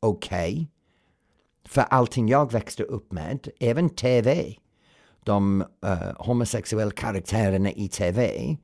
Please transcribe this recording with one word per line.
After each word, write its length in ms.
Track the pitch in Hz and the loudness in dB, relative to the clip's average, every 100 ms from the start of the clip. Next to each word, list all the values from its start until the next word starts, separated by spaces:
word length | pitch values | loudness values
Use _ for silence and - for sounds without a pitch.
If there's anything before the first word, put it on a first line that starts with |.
okej? 720 | 110 90 - 90 85 139 160 _ _ _ _ _ _ _ _ _ - | -2 -2 -4 -4 -2 -4 -6 _ _ _ _ _ _ _ _ _ -2
För 120 | 139 | 0
allting 460 | - 131 120 127 110 | 4 4 2 0 2
jag 240 | 135 139 | 4 2
växte 300 | 113 - - | -2 -4 -8
upp 300 | 107 113 - | -6 -8 -8
med, 360 | 87 80 135 - - | -8 -6 -8 -10 -4
även 300 | 120 131 175 | 0 2 0
T 320 | - 127 123 | 0 2 4
V, 320 | 113 170 - - _ _ _ _ _ _ | 4 2 -2 -10 _ _ _ _ _ _
de, 400 | - 101 98 98 - _ 104 | 0 2 4 2 0 _ -4
eh, 120 | 87 90 - | -2 -4 -6
homosexuella 720 | 98 123 117 113 - 107 107 | -2 0 0 -4 -2 -2 -2
karaktärerna 800 | - 110 95 - 113 98 95 98 | -4 -4 -4 -2 0 2 2 0
i 180 | - 98 | -2 -6
T 220 | - 90 | -2 0
V 460 | 104 117 - - 151 | 2 0 -2 -4 -6